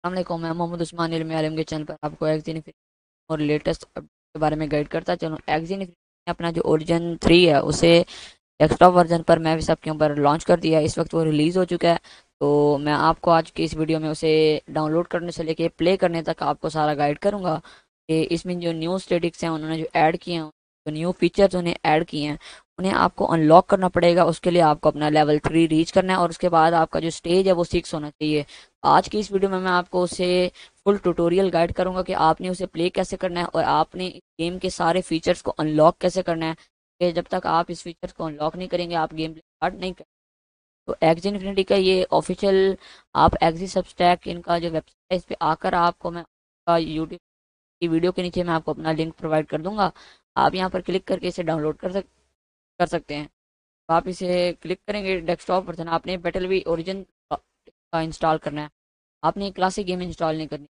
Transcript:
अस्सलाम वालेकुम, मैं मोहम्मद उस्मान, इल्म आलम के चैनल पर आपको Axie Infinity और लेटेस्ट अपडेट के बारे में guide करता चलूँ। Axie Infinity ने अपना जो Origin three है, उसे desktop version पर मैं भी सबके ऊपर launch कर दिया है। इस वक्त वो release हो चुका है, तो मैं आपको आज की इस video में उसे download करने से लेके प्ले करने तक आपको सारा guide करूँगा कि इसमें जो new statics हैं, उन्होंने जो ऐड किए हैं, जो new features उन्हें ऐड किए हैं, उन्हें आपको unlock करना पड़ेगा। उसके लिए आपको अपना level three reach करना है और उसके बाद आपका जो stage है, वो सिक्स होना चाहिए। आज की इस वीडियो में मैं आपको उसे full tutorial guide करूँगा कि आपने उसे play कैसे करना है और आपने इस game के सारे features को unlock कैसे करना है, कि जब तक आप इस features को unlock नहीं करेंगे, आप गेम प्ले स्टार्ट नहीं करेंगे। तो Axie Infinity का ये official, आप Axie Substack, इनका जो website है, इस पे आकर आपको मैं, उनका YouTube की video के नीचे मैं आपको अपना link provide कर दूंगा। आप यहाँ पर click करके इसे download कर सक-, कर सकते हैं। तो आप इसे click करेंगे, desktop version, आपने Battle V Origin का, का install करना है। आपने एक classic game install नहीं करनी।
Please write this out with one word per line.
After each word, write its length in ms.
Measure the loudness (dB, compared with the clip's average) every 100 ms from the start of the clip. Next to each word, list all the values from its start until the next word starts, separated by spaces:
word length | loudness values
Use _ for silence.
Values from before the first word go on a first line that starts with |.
अस्सलाम 100 | -6
वालेकुम, 260 | -6 -6 -6
मैं 100 | -6
मोहम्मद 320 | -4 -6 -4
उस्मान, 300 | -8 -4 -4
इल्म 200 | -4 -4
आलम 200 | -4 -4 -4
के 60 |
चैनल 220 | -6 -8
पर 120 | -8 -10
आपको 220 | -10 -4 -2
Axie 220 | -2 -4
Infinity 240 | -10 -12 _ _ _ _ _ -8
और 100 | -2
लेटेस्ट 440 | 0 0 -2 -6
अपडेट 260 | -8 -18 -18
के 280 | _ _ -2
बारे 180 | -2 -2
में 140 | -2
guide 180 | -2 -2
करता 260 | -4 -4
चलूँ। 220 | -4 -4 -8
Axie 300 | -4 -4 -4
Infinity 200 | -8 -10
ने 420 | _ _ _ -12
अपना 200 | -6 -4
जो 120 | -2 0
Origin 400 | 0 2 -2 -2 -2
three 220 | 4 6
है, 160 | 6 4
उसे 420 | 2 2 6 6 4 -8 -20 _ _ _
desktop 340 | 2 8 8
version 280 | 8 4 2
पर 160 | 4 2
मैं 160 | 4 0
भी 60 |
सबके 280 | 0 -2 -2
ऊपर 260 | 0 0 2
launch 280 | 2 2
कर 160 | 2 2
दिया 180 | 4 2
है। 60 |
इस 140 | 2 -2
वक्त 160 | -2
वो 80 | 0
release 340 | 0 2 2 2
हो 60 |
चुका 280 | -2 0 0
है, 80 | 0 -4 -20 _ _
तो 380 | 2 4 4 2
मैं 140 | 0
आपको 380 | 2 2 2 2
आज 200 | 2 2
की 140 | -6
इस 100 | -6
video 260 | -4 -2 -2
में 80 | -4
उसे 260 | -2 2 4 4 0 -4
download 360 | -4 0 -2 -2
करने 260 | -6 -6
से 100 | -8
लेके 260 | -6 -4 -4
प्ले 280 | _ 0 2
करने 260 | 0 0
तक 200 | -4 -4
आपको 260 | -4 -2 -4
सारा 260 | -2 -2
guide 240 | 0 -2 0
करूँगा 380 | -2 -2 -4 -4 -8 -20 _ _ -4
कि 140 | -2
इसमें 360 | 0 -4 -4 -6
जो 120 | -4
new 260 | -4 -4 -6
statics 460 | -2 -2 -2 -4
हैं, 60 | -6
उन्होंने 280 | -4 -6 -6
जो 80 | -4 2
ऐड 200 | 2 0
किए 180 | -6
हैं, 100 | -8 -8 _ _ _ -10
जो 60 |
new 200 | -4 -4
features 420 | 0 0 4 4
उन्हें 220 | 4 -4 -2
ऐड 200 | 2 2
किए 240 | 0 -4 -6
हैं, 100 | -8 -12 -20 _ -4
उन्हें 140 | -2
आपको 320 | 2 0 0
unlock 440 | 0 2 8 8 8
करना 200 | 0 2
पड़ेगा। 360 | 2 4 4
उसके 260 | 2 2 2
लिए 120 | 4
आपको 260 | 4 4 0
अपना 200 | 0 0
level 300 | 2 4 2
three 280 | 2 2 4
reach 240 | 2 2
करना 220 | 0 2
है 60 | 0
और 120 | 0
उसके 180 | 0 2
बाद 260 | 4 4
आपका 260 | 4 2 -2
जो 100 | -4
stage 360 | -6 0 2 4
है, 60 |
वो 120 | 2
सिक्स 300 | 2 -2 -4
होना 160 | -8 -8
चाहिए। 340 | _ -2 -2 -4 -16 -20 _
आज 240 | 4 4 4
की 100 | -6
इस 120 | -2
वीडियो 180 | -2 0
में 80 | -2
मैं 120 | 0
आपको 320 | 0 0 -2
उसे 480 | -2 -2 0 0 0 -6 -20 _
full 140 | 0 0
tutorial 520 | 0 0 2 2 2
guide 220 | 2 0
करूँगा 300 | 0 -4 -4
कि 100 | -4
आपने 360 | 2 2 2 -4
उसे 180 | -6 -6
play 220 | -4 -2
कैसे 260 | -2 -4 -4
करना 240 | -4 -4
है 60 | -2
और 180 | -2
आपने 420 | 2 2 0 -4 -10
इस 160 | -10 _ -6
game 180 | -6 -4
के 120 | -6
सारे 300 | -2 0 0
features 420 | -2 -2 0 -2
को 80 | -4
unlock 460 | -4 -2 4 4 4
कैसे 240 | -2 -2
करना 240 | -4 -4 -4
है, 80 |
कि 580 | -8 _ _ _ _ -2
जब 140 | -2 -4
तक 160 | -4 0
आप 240 | 0 -2
इस 120 | -8
features 300 | -12 -14 -14
को 120 | -8
unlock 320 | -10 -4 -6 -6
नहीं 120 | -6
करेंगे, 260 | -4 -4
आप 200 | -4 -4
गेम 180 | -6 -8
प्ले 80 | -10
स्टार्ट 340 | _ _ -6
नहीं 180 | -4 -10
करेंगे। 200 | -10 -20 _ _ _ _ _ _ _ -10
तो 100 | 0 2
Axie 260 | 2 -2
Infinity 360 | -4 -4 -2 2
का 80 | 2
ये 260 | 4 2 2
official, 640 | 0 -2 -2 2 4 2 0 -12 -20 _
आप 180 | 4 4
Axie 380 | 4 0 0 -6 -6
Substack, 500 | -6 0 2 2 -4
इनका 320 | -10 -4 -2
जो 120 | -2
website 420 | -6 -8 _ _
है, 40 | -6
इस 80 |
पे 120 | -6 -4
आकर 320 | -2 0 0
आपको 360 | 2 0 0 -10
मैं, 120 | -10
उनका 540 | -14 _ _ _ 0 0
YouTube 440 | 0 -6 -8 -10 _ _ _ _ _ _
की 60 | 0
video 240 | 2 2
के 100 | -2
नीचे 200 | -4 -4
मैं 120 | -2
आपको 180 | -2 -4
अपना 200 | -6 -4
link 220 | -2 -4
provide 320 | -6 -2 -2 -2
कर 140 | -6
दूंगा। 320 | -6 -2 -4 -4 -20 _ _ 0
आप 180 | 0
यहाँ 160 | 0 -4
पर 100 | -4
click 240 | -4 -6
करके 240 | -2 -4 -4
इसे 140 | -4
download 340 | -4 -2 -2 -4
कर 160 | -6
सक-, 160 | -6 -8 _ _ _ _ _ _ -4
कर 60 | -4
सकते 280 | -4 -8
हैं। 120 | -12 -12
तो 680 | _ _ _ _ _ -2
आप 140 | -2 -2
इसे 440 | -6 -2 0 0 -4
click 180 | -8 -8 -6
करेंगे, 340 | -6 -4 -4
desktop 480 | -4 -6 -2 -2 -2
version, 200 | -10 -4
आपने 280 | -4 -4 -6
Battle 300 | -4 -4 -2
V 140 | -2 -2
Origin 360 | -4 -4 -10
का, 320 | -12 _ _ -10 _ _ _
का 320 | _ _ -6
install 380 | -6 -2 -2 0
करना 240 | -4 -8
है। 80 | -12 _ _ _ _ _
आपने 240 | -4 -4 -8
एक 80 |
classic 320 | -2 -2 -2 -6
game 160 | -6
install 340 | -6 -4 -4 -4
नहीं 100 | -6
करनी। 200 | -10 -14